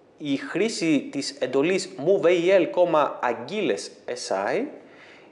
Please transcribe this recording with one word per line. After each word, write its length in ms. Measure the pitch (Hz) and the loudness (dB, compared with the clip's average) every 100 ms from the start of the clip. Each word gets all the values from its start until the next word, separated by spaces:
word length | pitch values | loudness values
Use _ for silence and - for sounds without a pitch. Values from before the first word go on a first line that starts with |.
| _ - | _ -12
η 180 | 147 135 | -4 -4
χρήση 720 | - 170 220 - 165 139 - | -4 -2 -2 -2 0 0 0
της 180 | 139 135 | -8 -8
εντολής 600 | - 127 139 160 190 - - 151 | -6 -2 0 2 0 -4 -4 0
move 180 | 196 | 4
A 360 | 160 180 170 190 | 4 4 4 4
L, 260 | 160 - 175 156 135 - | 4 2 4 4 2 0
αγγείλες 680 | 123 113 127 214 160 98 - - - | -2 -2 -6 -4 -2 -2 -6 -14 -10
S 460 | 123 - 95 104 | -8 -4 -2 -2
I 120 | 165 294 - - - - - - | -2 -4 -10 -20 -20 -20 -20 -20